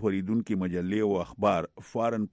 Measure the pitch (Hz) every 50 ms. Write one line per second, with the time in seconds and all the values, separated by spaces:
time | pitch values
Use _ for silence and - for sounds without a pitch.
0 | 110 104 95 98 92 95 110 117 110 - 107 95 92 87 87 90 90 92 101 107
1 | 107 101 98 90 87 - - - 101 104 98 85 82 - _ - - - - 120
2 | 113 117 117 110 104 -